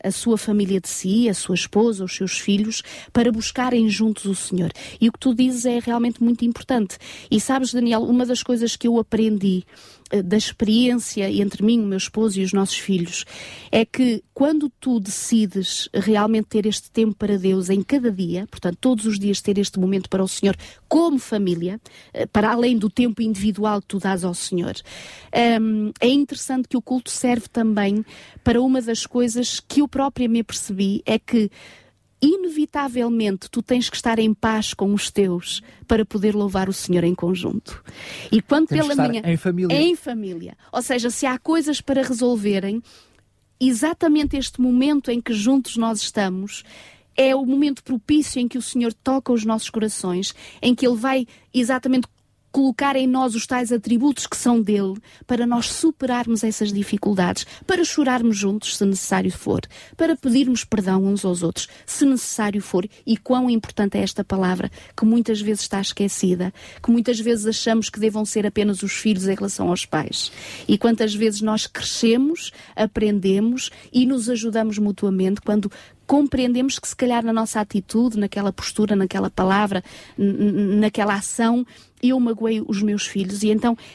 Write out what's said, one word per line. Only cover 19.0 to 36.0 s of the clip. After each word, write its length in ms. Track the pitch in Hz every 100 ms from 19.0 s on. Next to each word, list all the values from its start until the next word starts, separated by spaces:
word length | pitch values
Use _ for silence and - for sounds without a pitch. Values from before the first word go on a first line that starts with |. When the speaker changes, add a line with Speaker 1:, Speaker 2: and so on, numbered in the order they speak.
| 214
Speaker 1:
os 120 | 202
dias 220 | 202 196
ter 160 | - 202
este 220 | 196 -
momento 300 | 185 196 185
para 120 | 190
o 60 | 190
Senhor 260 | - 196 185 - - -
como 320 | 294 339 277
família, 640 | - 214 190 170 175 214 - - -
eh, 140 | - -
para 260 | 208 214
além 240 | 233 240 233
do 140 | 208
tempo 320 | - 240 214
individual 580 | 220 196 208 196 214 208
que 80 | -
tu 100 | 196
dás 240 | 190 190
ao 100 | 180
Senhor, 400 | 180 - 180 - - - - - - -
ehm, 580 | - 233 226 220 214 214 -
é 80 | 233
interessante 600 | 285 285 - - 262 247
que 80 | 247
o 60 |
culto 280 | - 254 -
serve 380 | - 247 247 -
também 560 | - 220 208 196 208 220 - - -
para 160 | - 233
uma 220 | 262 262
das 240 | 233 226 -
coisas 540 | 247 240 233 240 -
que 200 | - -
eu 80 | 294
própria 400 | 269 269 254 247
me 120 | 233
apercebi, 600 | 220 - - 190 196 202 -
é 120 | 220
que 320 | - 233 208 - - - _ _ _ _
inevitavelmente 1300 | 285 381 359 311 302 294 277 247 233 233 214 196 -
tu 120 | -
tens 260 | - 247 233
que 60 | -
estar 220 | 240 226
em 140 | 220
paz 400 | 214 226 220 214
com 180 | - 202
os 180 | 202 -
teus 500 | - 190 175 - - - - -
para 180 | 226